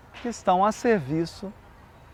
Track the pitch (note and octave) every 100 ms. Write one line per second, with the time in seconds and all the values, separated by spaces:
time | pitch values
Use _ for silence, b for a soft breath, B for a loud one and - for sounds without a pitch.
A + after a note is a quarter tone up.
0 | - - A#3+ - G3+ F3+ G#3 - B3 G#3
1 | C3 D#3+ E3+ - G3 - - - - -
2 | -